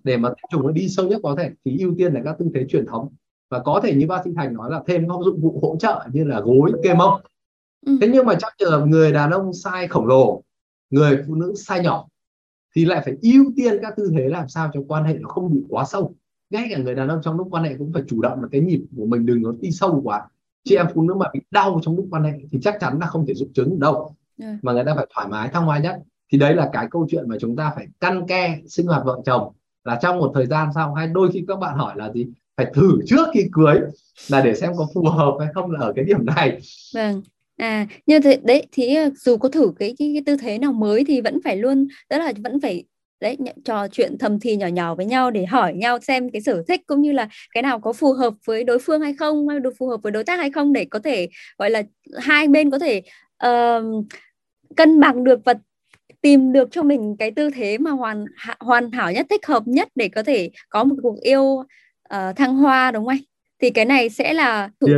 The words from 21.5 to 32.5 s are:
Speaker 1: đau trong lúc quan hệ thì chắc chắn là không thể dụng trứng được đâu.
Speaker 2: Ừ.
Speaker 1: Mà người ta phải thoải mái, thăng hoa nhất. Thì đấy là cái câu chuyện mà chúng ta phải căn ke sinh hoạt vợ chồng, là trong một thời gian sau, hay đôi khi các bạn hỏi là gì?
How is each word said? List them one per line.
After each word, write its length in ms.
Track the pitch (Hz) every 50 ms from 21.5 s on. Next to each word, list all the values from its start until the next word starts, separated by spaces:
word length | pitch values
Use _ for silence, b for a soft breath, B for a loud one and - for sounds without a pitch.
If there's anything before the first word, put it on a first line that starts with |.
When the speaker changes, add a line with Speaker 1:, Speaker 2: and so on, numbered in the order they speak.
Speaker 1:
đau 280 | 196 208 196 196 180 160 156
trong 120 | 160 165
lúc 120 | 185 196 190
quan 120 | 165 160 151
hệ 80 | 151 143 135 - -
thì 80 | - 127
chắc 160 | - 208 208 -
chắn 200 | 170 127 131 156
là 80 | 175
không 180 | 165 - 165 156
thể 80 | - -
dụng 200 | - 135 - -
trứng 160 | 135 123 147
được 100 | 190 160
đâu. 360 | 139 151 - 156 151 156 - _ _ _ _ -
Speaker 2:
Ừ. 60 | 220 220 214 208
Speaker 1:
Mà 120 | - 127 120
người 100 | 120 127
ta 100 | 147 156
phải 120 | 151 151 - -
thoải 140 | 123 101
mái, 220 | 98 104 107 113 131
thăng 160 | 135 175 170
hoa 140 | 156 147 147
nhất. 160 | 151 175 185 185 - _ _ _ _ _
Thì 60 | -
đấy 180 | 139 143 147 165
là 140 | 175 147 - -
cái 140 | 120 117 117
câu 160 | - 170 165 -
chuyện 200 | - - - 117
mà 60 | 113 104
chúng 160 | 117 113 120
ta 160 | 143 151 151 143
phải 120 | 165 - - - _
căn 280 | 175 180 190 185 175
ke 320 | 170 185 185 180 175 160 151 -
sinh 200 | - - - 170
hoạt 180 | 175 160 135 123
vợ 160 | 131 127 - -
chồng, 280 | 131 127 117 101 - - _ _ _ _ _ -
là 160 | 120 120 120
trong 160 | - 175 180
một 140 | 180 156 131 -
thời 100 | 139 127
gian 240 | 123 151 156 156 151 143
sau, 180 | 160 156 147 143
hay 140 | 156 165
đôi 220 | 165 165 185 190 175 170
khi 120 | 190 165
các 120 | 196 196 190
bạn 180 | 185 143 135
hỏi 160 | - 123 101 98
là 140 | 101 107 110
gì? 160 | 113 120 120 - - - _ _